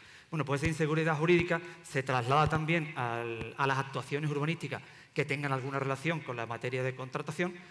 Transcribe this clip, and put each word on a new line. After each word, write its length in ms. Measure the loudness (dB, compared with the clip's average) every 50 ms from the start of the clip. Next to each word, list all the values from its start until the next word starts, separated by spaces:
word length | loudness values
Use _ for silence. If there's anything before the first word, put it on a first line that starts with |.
| -20 -20 -20 -20 -14 -6
Bueno, 140 | -2 -2 0
pues 180 | 0 0 0
esa 80 | 0 0
inseguridad 480 | 2 2 2 2 2 2 2 2 2
jurídica 440 | 2 4 6 6 6 6 4 0 -2 -2 -6 -16 -16
se 220 | -12 -4 -2 -2 0
traslada 460 | 2 2 2 4 4 6 6 6 6
también 420 | 4 2 0 2 0 0 0 -2 -4
al, 560 | -4 -2 -2 -2 -2 -4 -4 -4 -6 -6 -8 -4
a 100 | 0 2
las 100 | 2 2
actuaciones 520 | 2 0 -2 -4 -6 -4 -2 -4 -2 0 0
urbanísticas 520 | 0 0 0 0 -2 -4 -4 -6 -6 -8 -10 -12 -20 -20 -18 -8 -2
que 100 | -2 0
tengan 300 | 0 0 -2 0 0 -2
alguna 260 | -2 -2 -2 -2 -2
relación 400 | 0 0 -2 -2 0 -2 -2 -2
con 160 | -4 -6 -6
la 100 | -6 -4
materia 380 | -6 -6 -4 -4 -4 -2 0 -2
de 120 | -2 -2
contratación, 580 | -4 -10 -8 -6 -8 -6 -6 -2 -2 -2 -2 -2 -8 -16 -20